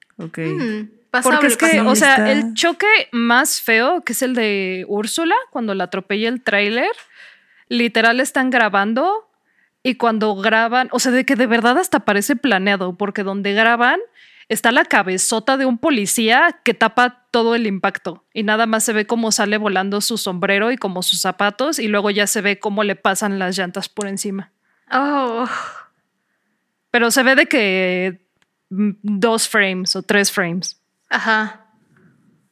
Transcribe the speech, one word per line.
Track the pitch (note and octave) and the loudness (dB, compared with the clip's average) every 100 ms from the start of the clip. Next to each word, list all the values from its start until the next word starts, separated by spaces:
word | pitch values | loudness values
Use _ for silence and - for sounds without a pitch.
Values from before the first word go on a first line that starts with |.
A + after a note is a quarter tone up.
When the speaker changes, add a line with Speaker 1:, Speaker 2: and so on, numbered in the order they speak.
| _ - | _ -14
Speaker 1:
Ok. | E3 - | -12 -6
Speaker 2:
Mm, | D#3+ D#3 A#3 G#3+ G#3+ _ _ | -4 -2 -4 -6 -10 _ _
pasable, | B3 B3+ D4+ | 0 2 4
Speaker 3:
Porque | C#4+ | 4
es | - | 4
que, | D#4+ | 4
Speaker 2:
pasable. | D#4 A3 | 4 4
Speaker 3:
o | |
sea, | - C#4+ C4 | 4 6 6
Speaker 1:
Está | G#3+ | 4
Speaker 3:
el | D4 A3+ | 2 0
choque | A3 E4+ E4+ G#4 A4 - | -2 -2 0 2 2 2
más | A#3+ A#3 A#3+ D#4 - | -2 2 2 2 -2
feo, | - A3+ B3+ F4 | 0 2 2 0
que | - | -4
es | A3 | -4
el | B3+ | -2
de | A#3+ A3 G3 F#3+ F#3 - | 0 -2 -2 -4 -6 -6
Úrsula, | G3+ G#3+ - E4 A4+ C5 | -4 -4 -2 0 0 -2
cuando | C4+ A3 G3 | -6 -4 -4
la | |
atropella | F3+ G3 - G3+ A3+ | -4 -6 -4 -2 -2
el | B3 | -4
tráiler, | - G3+ G3+ A#3 F4+ A#4 - - - - _ _ - | -2 0 0 0 -2 -4 -12 -20 -20 -20 _ _ -4
literal | A#3+ A#3 A3+ A3+ B3 | -2 0 2 2 2
están | C4 C#4+ C4 | 0 0 0
grabando | B3 G#3+ G3 G3+ A#3 F4 G#4+ - _ _ _ _ _ | 2 2 2 0 0 0 -2 -6 _ _ _ _ _
Y | B3+ A3+ | -4 0
cuando | A#3 A3 G#3+ G3 | 0 0 0 0
graban, | G#3 A3 A3+ B3 B3+ | 2 2 2 0 -2
o | B3 | -2
sea, | C4 | 0
de | B3 C4 | 0 2
que | |
de | A3+ B3 | 0 2
verdad | A3+ A#3 C4+ | 2 2 2
hasta | F4+ C#4+ | 0 0
parece | - D4+ D4 B3 | 2 0 0 0
planeado, | C4 F#3+ G3 G3 F#3 F3 | 0 2 2 0 -2 -4
porque | G3+ G#3 | -6 -4
donde | G3 G3 G3+ | -4 -4 -2
graban | G3+ A3+ A#3 B3 F4 A#4 _ - - - | 2 2 4 2 0 -4 _ -20 -16 -8
está | A3 A#3 | 0 2
la | C4+ | 2
cabezota | E4+ A3+ F#3 F#3 - A3 A3 C4 | 2 2 0 -2 -2 -2 0 0
de | C4 | 0
un | A#3+ | 0
policía | D#4+ B3+ G3 - A3 B3+ E4+ - | 0 0 0 0 2 4 4 0
que | - | -2
tapa | - A3+ B3 B3 - _ | 0 2 2 0 0 _
todo | A#3 A#3 | 0 0
el | A#3 A3 | 0 -2
impacto | F#3+ G3+ - F#3 E3 _ | -2 -2 -4 -8 -12 _
y | A3 | -6
nada | G#3 G#3+ A3+ | -2 0 0
más | A3 | 0
se | A3+ | 0
ve | G#3+ G#3 | -2 -2
cómo | A#3 A3 | -2 -2
sale | G#3+ G#3 G#3+ | 0 0 0
volando | G#3+ F#3 G3 G3+ | 0 -2 -2 -2
su | - A3+ | -4 -4
sombrero | G3+ F3+ G3 G3 A3+ | -6 -4 0 0 0
y | C4 | -2
como | G3 F3+ | -4 -4
sus | - F#3 | -2 -2
zapatos | F#3+ F#3 G3+ - C#4+ C#4+ | -2 0 -2 0 -4 -2
y | G#3+ | -2
luego | G#3 G#3 | 0 0
ya | G3+ G3+ | 0 0
se | A3 | 0
ve | G3+ G3 | -2 -2
cómo | G#3+ G3+ | -4 -2
le | G#3 | -2
pasan | F#3+ G#3 F#3+ G#3 G3 | -2 -2 -2 -2 -4
las | F#3 F#3 | -4 -4
llantas | F3+ F#3+ - | -6 -8 -10
por | - G3+ | -8 -8
encima. | G3 G#3 G3 - _ _ _ - | -6 -8 -8 -10 _ _ _ -6
Speaker 2:
Oh. | C4 C#4+ C#4+ B3+ A3+ B3 - - - - _ _ _ _ _ _ _ _ _ _ | -2 0 -2 -2 -4 -6 -6 -10 -16 -20 _ _ _ _ _ _ _ _ _ _
Speaker 3:
Pero | A#3+ A#3 | 0 2
se | C4+ | 2
ve | B3+ | 4
de | C4+ E4+ | 4 4
que, | C4+ G3+ F#3 F#3 F3+ F#3 F#3 _ _ _ _ - | 2 2 0 0 0 -4 -6 _ _ _ _ -10
mm, | F#3+ G#3 G3+ | -2 -2 -2
dos | G3+ G3+ A3+ A3+ - | -4 0 2 2 0
frames | A3 F#3+ F#3 F#3 F#3+ | 0 0 -2 -4 -4
o | |
tres | F3+ G#3 G3 | 0 2 2
frames. | - F3 F3 - - _ _ - | 0 -2 -4 -6 -10 _ _ -6
Speaker 2:
Ajá. | - A3+ A3 G#3+ - _ _ _ _ _ _ _ _ _ | -4 0 0 -2 -10 _ _ _ _ _ _ _ _ _